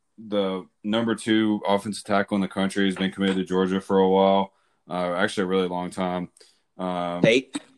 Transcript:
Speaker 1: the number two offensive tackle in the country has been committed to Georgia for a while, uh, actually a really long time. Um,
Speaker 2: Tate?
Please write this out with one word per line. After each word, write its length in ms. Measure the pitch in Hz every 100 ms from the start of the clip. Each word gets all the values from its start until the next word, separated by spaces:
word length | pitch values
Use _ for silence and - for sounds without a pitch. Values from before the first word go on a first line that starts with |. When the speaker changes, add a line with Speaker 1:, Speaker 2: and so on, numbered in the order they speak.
| _ -
Speaker 1:
the 500 | 110 101 95 92 - _
number 320 | 104 113 117 107
two 440 | 117 110 107 104 98
offensive 380 | 101 110 98
tackle 320 | - 101 101 101
in 40 |
the 80 | 92
country 380 | 98 95 101 98
has 80 |
been 160 | 90 95
committed 260 | 95 95 95
to 80 |
Georgia 360 | 90 92 92 95
for 180 | - 95
a 100 | 95
while, 440 | 95 98 98 95 _ _ _ -
uh, 240 | 90 87
actually 300 | 87 107 104
a 40 | 92
really 200 | 95 90
long 220 | 90 90
time. 400 | 98 92 90 - _ - _ _ -
Um, 440 | 92 90 87 87
Speaker 2:
Tate? 340 | 90 131 - - -